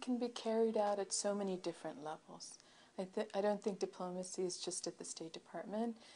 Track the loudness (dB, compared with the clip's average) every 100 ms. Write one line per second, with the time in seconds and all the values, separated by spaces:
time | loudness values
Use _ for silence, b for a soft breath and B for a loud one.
0 | 0 2 0 -2 2 6 6 6 4 4
1 | 0 0 2 2 2 0 -2 -4 -6 -6
2 | -6 -8 -10 -14 -14 -16 B B B -6
3 | -4 -2 0 2 4 4 0 0 -2 -2
4 | -4 -2 -4 -2 -2 0 -2 -2 -4 -6
5 | -10 -8 -8 -10 -10 -8 -4 0 0 -2
6 | B